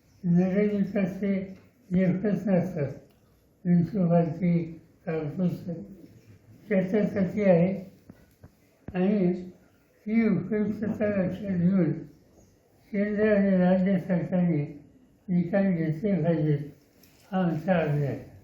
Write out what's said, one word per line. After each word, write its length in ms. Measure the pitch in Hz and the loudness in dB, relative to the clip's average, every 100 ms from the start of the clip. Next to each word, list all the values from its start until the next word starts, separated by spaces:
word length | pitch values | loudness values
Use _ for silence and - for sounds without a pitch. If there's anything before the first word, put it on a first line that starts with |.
| _ _ | _ _
नगरविकास 960 | 180 175 185 196 208 202 185 208 185 - | 0 2 2 2 0 0 -2 -2 -2 -2
ते 340 | 196 196 - - - _ - 185 | -2 -2 -6 -14 -20 _ -4 0
एकच 520 | 185 - - - 214 | 2 0 -2 -2 0
नसतात, 420 | 180 - 160 131 - - _ _ _ _ _ | 0 0 -4 -6 -8 -18 _ _ _ _ _
म्युन्सिपाल्टी, 1160 | 180 175 - 208 170 170 165 - 175 170 160 - - _ - | 2 2 2 0 2 2 2 -2 0 0 -2 -10 -20 _ -8
कॉर्पोरेशन 760 | 160 151 175 180 - - 156 - - - - - - _ - - | -6 -6 -4 -4 -4 -8 -12 -14 -20 -20 -20 -20 -20 _ -20 -4
त्याच्यासाठी 760 | 196 180 214 180 202 185 220 | -2 0 0 0 -2 -2 0
आहे. 500 | 196 170 185 202 - - - - _ _ - _ _ _ - | 4 4 4 0 -10 -20 -20 -20 _ _ -20 _ _ _ -8
आणि 380 | 180 190 214 175 180 - - _ _ _ _ 214 | -2 0 2 2 0 -8 -20 _ _ _ _ -2
ही 220 | 226 220 | 2 2
उपयुक्तता 960 | 175 - 214 208 - 240 - 208 202 | 0 -2 -2 -2 -2 -4 -2 -2 0
लक्षात 340 | 175 - 202 180 | -2 -4 -4 0
घेऊन 360 | 170 196 156 - - - _ _ _ _ _ _ _ | 2 2 2 -2 -8 -20 _ _ _ _ _ _ _
केंद्र 440 | 202 208 208 214 208 | -4 -2 0 2 4
आणि 200 | 196 190 | 4 4
राज्य 420 | 180 185 185 190 | 4 4 2 0
सरकारने 840 | - 175 - 185 175 151 147 - - _ _ _ - | 0 -2 0 0 2 0 -2 -8 -20 _ _ _ -2
निकाल 460 | 175 170 196 196 | -2 0 0 0
घेतले 480 | 170 160 151 214 180 | 0 -2 -2 -2 0
पाहिजेत, 340 | 160 160 151 143 - - _ _ _ _ _ | 0 0 0 -2 -4 -16 _ _ _ _ _
हा 100 | 185 | -2
आमचा 320 | 180 151 196 | -2 -2 0
आग्रह 320 | 175 156 147 139 | 0 0 0 -2
आहे. 240 | 123 - - | -6 -12 -20